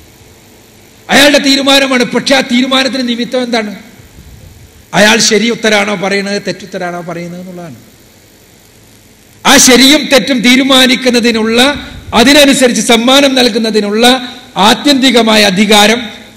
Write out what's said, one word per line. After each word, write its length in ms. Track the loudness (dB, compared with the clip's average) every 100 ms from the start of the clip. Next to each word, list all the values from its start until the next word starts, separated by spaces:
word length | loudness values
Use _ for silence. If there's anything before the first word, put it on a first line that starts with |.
| -20 -20 -20 -20 -20 -20 -20 -20 -20 -18 -4
അയാളുടെ 280 | 0 2 2
തീരുമാനമാണ്. 680 | 2 0 0 0 0 0
പക്ഷെ 300 | -2 -2 0
ആ 60 | 0
തീരുമാനത്തിന് 680 | 0 0 0 0 -2 -4 -4
നിമിത്തം 340 | -6 -4 -6
എന്താണ്? 320 | -4 -4 -6 -10 -18 -20 -20 -20 -20 -20 -20 -20 -20 -20 -6
അയാൾ 220 | 0 2 2 0
ശരി 200 | 0 0
ഉത്തരാണോ 440 | -2 -2 0 -2
പറയുന്നത്, 480 | -4 -4 -4 -4 -6 -6
തെറ്റുത്തരാണോ 540 | -10 -10 -10 -8 -10
പറയുന്നത് 400 | -10 -12 -12 -14
എന്നുള്ളതാണ്. 340 | -16 -16 -18 -20 -20 -20 -20 _ _ _ _ _ _ _ _ -20 _ _ _ -6 0
ആ 100 | 2
ശരിയും 460 | 4 4 4 2 2
തെറ്റും 260 | 0 0 -2
തീരുമാനിക്കുന്നതിനുള്ള, 1500 | 2 2 2 2 2 0 0 0 0 0 0 0 0 -2 -10 -18 -4
അതിനനുസരിച്ച് 680 | 0 4 4 4 4 2 0
സമ്മാനം 520 | 0 0 2 2 2
നൽകുന്നതിനുള്ള 680 | 2 0 0 -2 -2 -2 0 2 0 -4 -16 -10 0
ആത്യന്തികമായ 840 | 0 2 0 2 2 2 2 2
അധികാരം 580 | 2 2 2 4 4 0 -4 -16 -20